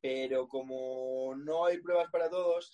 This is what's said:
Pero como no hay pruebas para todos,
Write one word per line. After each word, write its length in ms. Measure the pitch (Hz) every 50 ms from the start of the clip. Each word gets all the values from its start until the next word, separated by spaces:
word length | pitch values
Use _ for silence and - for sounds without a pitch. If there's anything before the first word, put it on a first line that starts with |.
Pero 460 | - 135 131 131 131 131 131 131 131
como 880 | 131 - 135 131 131 131 131 131 131 131 131 127 131 131 131 131 131 135
no 280 | 135 143 151 156 165 175
hay 160 | 175 175 175
pruebas 300 | 170 170 175 175 170 165 -
para 160 | 170 165 165
todos, 400 | 170 180 180 175 170 170 170 -